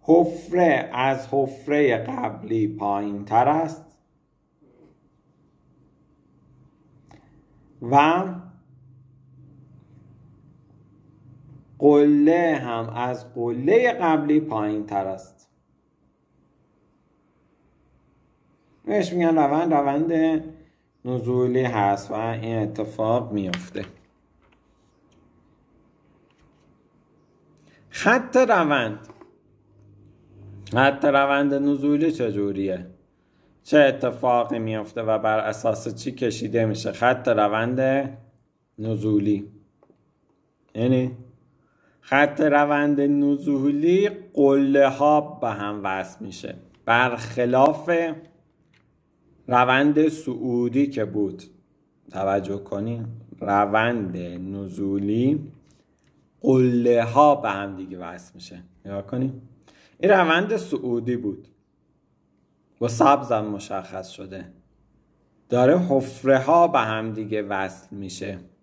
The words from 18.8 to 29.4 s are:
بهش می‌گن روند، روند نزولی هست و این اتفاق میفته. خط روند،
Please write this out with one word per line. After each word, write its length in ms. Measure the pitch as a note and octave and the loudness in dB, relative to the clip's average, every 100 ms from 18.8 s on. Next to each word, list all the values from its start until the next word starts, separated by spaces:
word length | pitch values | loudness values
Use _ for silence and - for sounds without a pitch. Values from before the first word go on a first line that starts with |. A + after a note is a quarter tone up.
بهش 280 | - G#3 F3 | -2 -2 0
می‌گن 260 | F3+ E3 D#3+ | 0 2 2
روند، 360 | C#3+ D3+ E3+ | 2 2 2
روند 680 | D3+ C#3 C#3+ E3 E3 D#3+ D#3 - - _ _ _ _ | 2 2 0 0 0 0 0 -6 -18 _ _ _ _
نزولی 580 | B2 B2 A2+ B2+ B2 B2+ | -6 -4 -2 0 2 2
هست 480 | B2+ A#2 G2+ G2 - | 0 0 0 0 -4
و 40 | |
این 440 | A2 A2+ A2+ A2+ A2+ | -6 -4 -6 -4 -4
اتفاق 720 | G#2+ - G#2 - A2 B2 - | -4 -4 -8 -4 0 0 -2
میفته. 520 | G#2 F#2+ F2+ - G2 G2+ - _ _ _ _ _ _ _ _ _ _ _ _ _ _ _ _ _ _ _ _ _ _ _ _ _ _ _ _ _ _ _ _ _ _ _ _ _ _ _ | -6 -6 -8 -10 -12 -14 -18 _ _ _ _ _ _ _ _ _ _ _ _ _ _ _ _ _ _ _ _ _ _ _ _ _ _ _ _ _ _ _ _ _ _ _ _ _ _ _
خط 480 | - G3+ B3 B3+ B3 | -4 0 0 2 2
روند، 640 | B3+ G3+ D#3 C#3+ A2+ G#2+ - - - _ | 4 2 2 0 -2 -8 -16 -20 -20 _